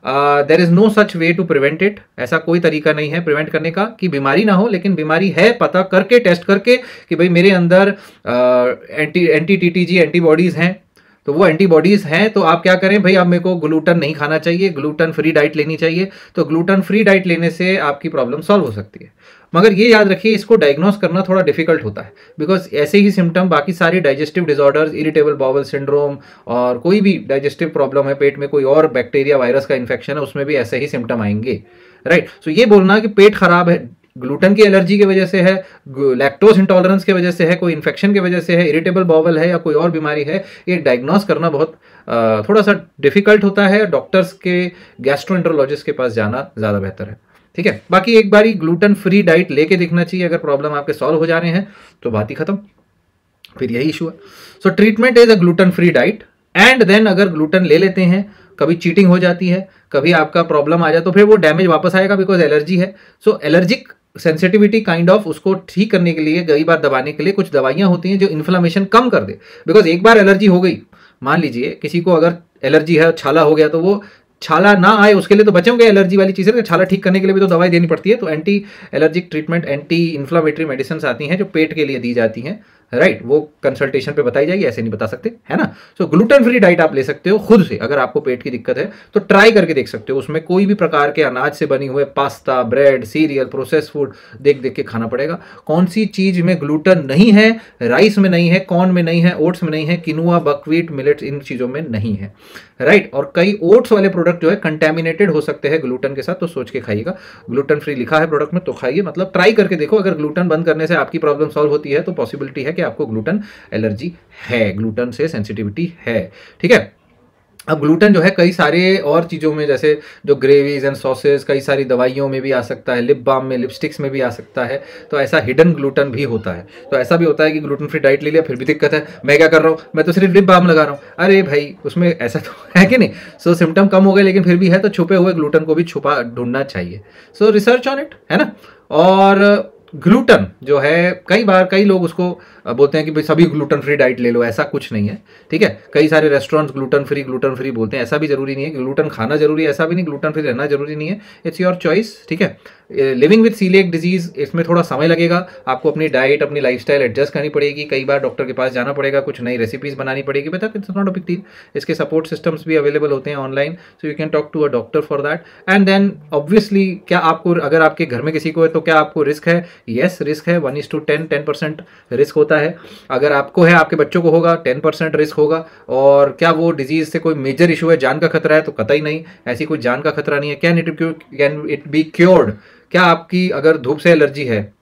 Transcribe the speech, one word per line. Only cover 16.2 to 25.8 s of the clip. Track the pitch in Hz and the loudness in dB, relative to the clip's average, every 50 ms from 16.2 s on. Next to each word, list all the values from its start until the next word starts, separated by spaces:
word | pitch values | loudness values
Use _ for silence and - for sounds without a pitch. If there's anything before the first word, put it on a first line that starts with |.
| - - _ | -20 -12 _
तो | - 160 | -4 -4
ग्लूटेन | 139 156 160 170 185 196 196 | -2 -2 -2 0 0 0 0
फ्री | 190 - 190 214 220 | 0 0 0 2 2
डाइट | 202 196 196 190 | 4 2 2 2
लेने | 185 170 160 170 170 | 0 -2 0 -2 -4
से | 160 - 180 185 190 | -2 -2 -2 -2 -2
आपकी | 190 151 147 139 - - 165 | -2 -2 -4 -6 -6 -8 -8
प्रॉब्लम | 156 143 127 120 135 151 | -4 -4 -4 -4 -4 -8
सॉल्व | 175 - 208 202 170 | 0 0 2 2 2
हो | 127 | -2
सकती | 104 101 98 - _ - - | -6 -8 -12 -14 _ -20 -20
है। | - _ _ _ - - _ _ _ - | -20 _ _ _ -20 -20 _ _ _ 0
मगर | 160 190 226 202 | 4 4 4 4
ये | 180 220 247 | 4 4 6
याद | 226 214 208 196 | 6 6 6 2
रखिए, | 190 - - 220 214 | 0 0 0 0 0
इसको | 196 - - 233 | 0 2 2 2
डायग्नोज | 208 156 143 139 143 170 202 196 | 4 4 2 2 2 0 0 0
करना | - - 170 170 185 190 185 | 0 -2 -2 -2 -2 -2 0
थोड़ा | 185 190 185 | 0 0 2
डिफिकल्ट | 160 - - 160 160 165 156 - | 0 0 -2 0 0 0 -2 -2
होता | 107 104 - - | -6 -10 -10 -14
है, | - - _ - _ - - | -16 -20 _ -20 _ -10 -8
because | 151 165 190 185 180 - - | -4 -2 -2 -2 -2 -4 -2
ऐसे | - 147 147 - 202 | -2 -2 2 4 4
ही | 202 202 | 4 4
सिम्टम | 190 196 180 170 165 185 180 190 | 2 2 0 0 0 0 0 2
बाकी | 165 147 151 - 180 | 0 0 0 -2 -4
सारे | - 180 165 175 185 | 0 0 0 0 2
डाइजेस्टिव | 170 143 135 135 156 147 - 185 175 | 0 0 -2 -2 -4 -4 -4 -4 -2
डिसऑर्डर्स, | 151 147 135 143 139 139 151 156 156 147 | -2 0 2 2 2 2 2 -2 -2 -2
इरिटेबल | 139 151 156 151 160 147 151 147 | -4 -4 -2 0 2 2 2 0
बाउल | 139 135 131 135 143 139 | -2 -2 -2 -2 -2 -4
सिंड्रोम | - - 139 | -4 -8 -8